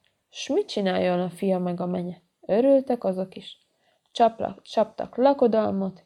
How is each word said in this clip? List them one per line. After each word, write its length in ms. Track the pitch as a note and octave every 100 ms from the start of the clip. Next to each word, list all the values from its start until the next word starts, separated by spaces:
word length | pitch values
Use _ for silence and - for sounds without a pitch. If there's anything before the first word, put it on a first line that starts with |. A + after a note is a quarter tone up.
| _ _ _ -
s 100 | -
mit 200 | E4 G4+
csináljon 520 | G#3+ F#3+ F#3 F3+ F3+
a 100 | F3+
fia 280 | F3 G3 F#3
meg 220 | F3+ F3
a 60 | F3+
menye? 360 | F3+ F3 F3 _ _
Örültek 640 | - G3 C4+ C4+ C4 A#3+
azok 300 | F#3+ F#3 F#3
is. 240 | G3 - - _ _ _ _ _
Csaplak-, 500 | - A3+ A3+ - G3
csaptak 540 | - A#3 G#3 - - -
lakodalmot, 880 | C4+ C#4 A#3+ A3 G#3+ G3 F#3+ F#3+